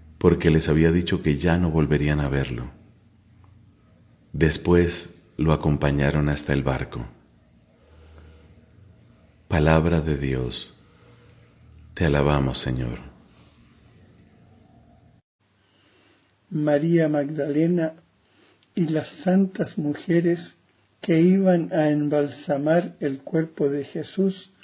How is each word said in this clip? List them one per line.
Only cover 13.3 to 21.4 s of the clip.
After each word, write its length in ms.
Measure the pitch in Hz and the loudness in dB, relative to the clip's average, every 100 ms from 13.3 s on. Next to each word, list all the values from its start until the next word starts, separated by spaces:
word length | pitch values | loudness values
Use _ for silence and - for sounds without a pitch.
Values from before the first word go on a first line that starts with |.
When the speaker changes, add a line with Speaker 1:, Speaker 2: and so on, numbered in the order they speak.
| _ - _ _ _ _ _ - _ _ _ - _ _ _ _ _ _ _ _ _ _ _ _ _ _ _ _ _ _ _ - | _ -20 _ _ _ _ _ -20 _ _ _ -20 _ _ _ _ _ _ _ _ _ _ _ _ _ _ _ _ _ _ _ -8
Speaker 2:
María 580 | 151 151 147 165 170 156 | -4 0 2 2 2 2
Magdalena 840 | 151 143 151 147 143 165 175 160 - _ _ _ _ _ _ _ - | 0 -2 -4 -2 0 2 0 -2 -8 _ _ _ _ _ _ _ -4
y 120 | 160 | -2
las 200 | 156 139 | -2 -6
santas 720 | - 185 185 190 - 151 - | -6 0 2 0 -4 -8 -6
mujeres 800 | 147 147 - 170 170 170 - _ _ _ _ _ | -6 -6 0 0 0 -2 -6 _ _ _ _ _
que 200 | - 165 | 0 4
iban 500 | 175 190 | 4 4